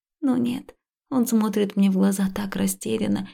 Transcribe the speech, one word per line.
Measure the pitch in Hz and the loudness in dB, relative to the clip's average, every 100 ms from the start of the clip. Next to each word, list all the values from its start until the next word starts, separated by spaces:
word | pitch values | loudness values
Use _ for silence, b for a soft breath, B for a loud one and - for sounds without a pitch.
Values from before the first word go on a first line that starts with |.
| _ _ | _ _
Но | 285 247 | -2 0
нет, | 240 247 - - _ _ _ | -2 -4 -8 -20 _ _ _
он | 262 233 | -2 2
смотрит | 226 214 208 202 196 | 2 2 0 0 2
мне | 196 | 2
в | |
глаза | 190 196 196 190 | 4 2 2 -2
так | 208 202 - | -4 -6 -2
растерянно | 196 - 214 220 208 202 196 | -2 -2 -4 -2 -2 -2 -4